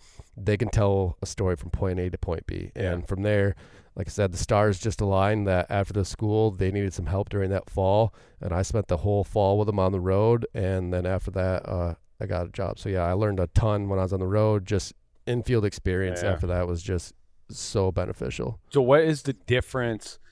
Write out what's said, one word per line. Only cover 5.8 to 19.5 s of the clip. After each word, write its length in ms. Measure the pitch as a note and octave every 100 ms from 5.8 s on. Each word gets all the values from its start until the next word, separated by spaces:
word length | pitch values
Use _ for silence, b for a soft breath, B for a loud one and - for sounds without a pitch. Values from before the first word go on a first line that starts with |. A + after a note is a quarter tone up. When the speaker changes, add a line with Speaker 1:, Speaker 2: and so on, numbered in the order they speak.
| G2
Speaker 1:
the 120 | G2 F#2+
school, 440 | - G#2+ G#2+ A2
they 200 | F#2 F#2+
needed 220 | G2+ G2
some 140 | F2 E2+
help 220 | G2 G2+
during 200 | G#2 F#2+
that 200 | G2 -
fall. 440 | - F#2+ G#2 A2+ - b b
And 140 | F2+
I 80 | E2+
spent 260 | - A2+ G2+
the 100 | F2+
whole 280 | G2+ G2+ F#2+
fall 320 | A2 G2 G2+
with 60 | G#2+
them 120 | G#2
on 120 | F#2
the 80 | F#2+
road. 480 | F2+ F#2+ A2 A#2 A2+
And 400 | B2 F#2+ F#2+ F2+
then 120 | F2+ F2+
after 240 | F#2 -
that, 360 | F#2+ F#2 F#2 -
uh, 280 | F#2 E2+ E2 _ -
I 40 | G2
got 200 | F#2 F2
a 20 |
job. 300 | - F#2+ G#2
So, 80 | A2
yeah, 160 | F#2 E2+
I 60 |
learned 260 | F#2 G#2+ G2
a 60 | F2
ton 420 | - A2 G#2 G2+
when 100 | F#2+
I 40 |
was 100 | F#2
on 80 | F#2+
the 60 | F#2
road. 380 | G#2 G#2+ G#2 F#2
Just 280 | G2+ - - _ _ -
infield 380 | A#2+ A#2 A#2+ G#2
experience 560 | - - F#2 F#2+ F2+
Speaker 2:
Yeah. 80 | G2+
Speaker 1:
after 160 | F2 F2
that 200 | F2 F2+
was 140 | F2
just 320 | F2+ F2+ - - - - -
so 420 | - - A2 F#2+
beneficial. 720 | F2+ F#2+ G2+ B2+ B2+ A#2+ A#2 -
Speaker 2:
So 120 | C#3+
what 200 | B2 C#3+
is 220 | D#3+ D3
the 100 | -
difference 840 | C3 -